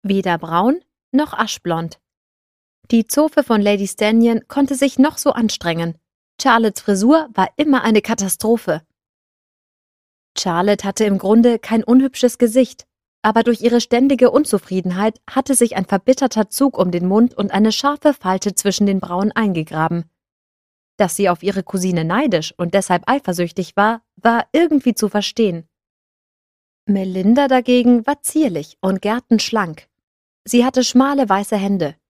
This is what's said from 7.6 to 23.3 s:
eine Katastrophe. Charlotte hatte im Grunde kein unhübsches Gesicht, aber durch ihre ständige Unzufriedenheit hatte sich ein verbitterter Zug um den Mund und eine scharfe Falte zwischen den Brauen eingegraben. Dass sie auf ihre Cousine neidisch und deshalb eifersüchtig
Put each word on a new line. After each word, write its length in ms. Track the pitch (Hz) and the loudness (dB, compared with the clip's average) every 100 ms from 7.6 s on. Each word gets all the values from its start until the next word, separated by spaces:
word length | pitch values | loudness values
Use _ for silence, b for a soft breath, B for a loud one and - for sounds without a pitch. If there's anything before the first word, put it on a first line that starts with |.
| 302 262 | 0 2
eine 180 | 226 214 | 2 0
Katastrophe. 800 | 208 226 196 - 214 233 - 156 _ _ _ _ _ _ _ _ _ _ _ _ _ _ _ - | 0 -4 -4 -4 -2 -2 -2 -6 _ _ _ _ _ _ _ _ _ _ _ _ _ _ _ -8
Charlotte 480 | 185 170 196 202 196 | -4 -2 0 0 -4
hatte 200 | - 214 | -2 -2
im 120 | 196 | 0
Grunde 400 | 190 220 240 226 | 2 4 4 2
kein 260 | - 226 | -2 -2
unhübsches 540 | - 254 269 - 247 - | 4 2 2 0 -2 2
Gesicht, 480 | 240 240 240 - _ _ _ _ | 2 2 0 -4 _ _ _ _
aber 220 | 214 220 | 0 2
durch 180 | 233 233 | 0 0
ihre 180 | 233 240 | 2 0
ständige 520 | - 240 269 262 247 | 0 2 2 4 4
Unzufriedenheit 920 | 247 302 196 - 185 180 180 214 - - | 4 0 -2 -2 -4 -4 -2 -4 -4 -6
hatte 260 | - 262 262 | -6 -2 0
sich 200 | 233 - | 0 -2
ein 100 | 190 | -2
verbitterter 640 | 196 - 262 262 220 202 | 0 2 2 0 -2 -4
Zug 280 | - 277 - | -2 -2 0
um 140 | 180 | -2
den 160 | 175 180 | 0 0
Mund 260 | 202 247 | 2 0
und 180 | - 202 | 0 -4
eine 200 | 196 214 | 0 0
scharfe 420 | 214 277 294 302 | 0 -4 0 -2
Falte 420 | 277 185 190 208 180 | 0 -4 -2 -2 -2
zwischen 320 | 202 185 202 | -4 0 0
den 120 | 190 | -2
Brauen 320 | 180 180 208 | -4 -4 -2
eingegraben. 760 | 226 214 170 156 156 160 170 165 _ _ _ _ _ _ _ _ - | -2 -2 -2 -4 -4 -2 -2 -8 _ _ _ _ _ _ _ _ -2
Dass 180 | 185 - | -2 0
sie 140 | 190 | -2
auf 140 | 175 | -2
ihre 200 | 185 196 | -4 -6
Cousine 400 | - 190 185 175 | -6 -4 -2 -2
neidisch 500 | 160 202 294 175 156 - | -2 -2 0 -2 -6 -8
und 160 | 175 | -2
deshalb 360 | 196 - 180 - | -2 0 -2 0
eifersüchtig 680 | 196 - | -2 -2